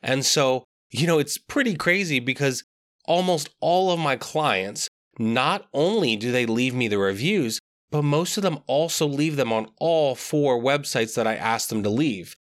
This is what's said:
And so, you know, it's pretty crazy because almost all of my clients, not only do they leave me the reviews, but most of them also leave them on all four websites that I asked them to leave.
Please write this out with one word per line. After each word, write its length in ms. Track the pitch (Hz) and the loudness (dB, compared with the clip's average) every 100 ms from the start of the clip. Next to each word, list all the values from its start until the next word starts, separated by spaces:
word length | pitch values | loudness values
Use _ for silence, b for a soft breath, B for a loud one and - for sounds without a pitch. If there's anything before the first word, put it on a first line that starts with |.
And 240 | 123 131 131 | 0 0 2
so, 380 | - 135 127 - _ _ | 2 2 0 -4 _ _
you 160 | 113 156 | -2 2
know, 140 | 165 | 2
it's 180 | 147 - | 0 -6
pretty 380 | _ - 254 160 | _ 0 0 0
crazy 440 | 175 180 185 139 | 0 0 0 -2
because 440 | 120 127 139 127 - _ _ _ - | -2 -2 0 -2 -10 _ _ _ -2
almost 440 | 170 185 170 139 _ | 0 2 0 -4 _
all 320 | 143 180 185 | 0 2 2
of 80 | 175 | 0
my 160 | 156 127 | 0 -2
clients, 720 | - - 147 98 95 - - _ _ - | -2 -2 2 2 -2 -6 -10 _ _ -4
not 480 | 113 120 139 185 - | 0 2 0 -2 -4
only 420 | 135 165 220 151 110 | 0 2 2 0 0
do 160 | 120 | 0
they 140 | 123 117 | 0 0
leave 280 | 113 127 | 0 0
me 140 | 123 117 | 0 0
the 100 | 101 | 0
reviews, 640 | 98 98 143 208 120 110 _ _ _ | 0 0 0 0 0 -4 _ _ _
but 120 | 147 | -2
most 340 | 147 147 269 - | 0 0 0 -2
of 60 | |
them 160 | 196 151 - | -2 -4 -2
also 380 | 135 165 - 151 | 0 0 0 -2
leave 300 | 139 156 143 | 0 0 0
them 160 | 120 | 0
on 180 | 113 110 _ | 0 -2 _
all 360 | 160 165 143 123 | 0 2 2 -2
four 460 | - 151 143 120 | -2 0 2 2
websites 540 | 123 143 139 127 113 - | 2 0 0 -2 -2 0
that 120 | 110 | -2
I 80 | 110 | 0
asked 340 | 113 113 - | -2 -2 -2
them 140 | 113 | -2
to 60 | 104 | 0
leave. 460 | 113 156 101 82 - | 0 0 -2 -10 -20